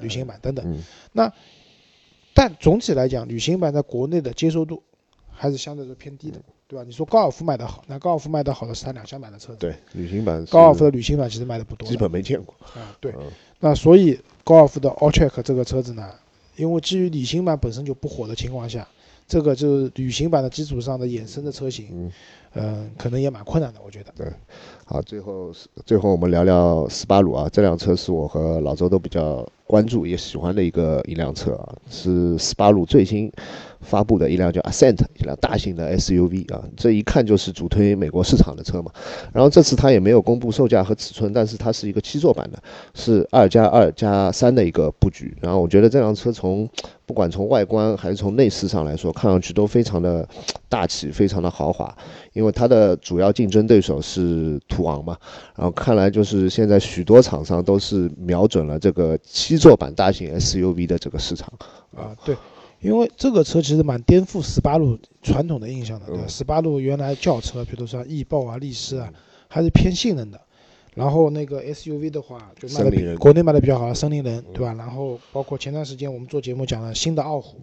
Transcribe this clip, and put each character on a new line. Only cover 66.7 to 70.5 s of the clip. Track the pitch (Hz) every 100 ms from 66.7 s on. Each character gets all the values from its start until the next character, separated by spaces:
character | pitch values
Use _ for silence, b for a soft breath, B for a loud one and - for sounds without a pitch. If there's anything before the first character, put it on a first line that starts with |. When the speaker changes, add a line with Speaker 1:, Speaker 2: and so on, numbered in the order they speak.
| 143
Speaker 1:
原 | 135 143
来 | 139
轿 | 139 175 127
车， | - 127
比 | 120 120
如 | 120
说 | 123
翼 | 127 151
豹 | 127 151
啊、 | 123 120
力 | 143
狮 | 117 - 131
啊， | 113
Speaker 2:
嗯。 | 78 b b b
Speaker 1:
还 | -
是 | 170
偏 | - 185
性 | 180 247 160
能 | 110
的。 | 98 _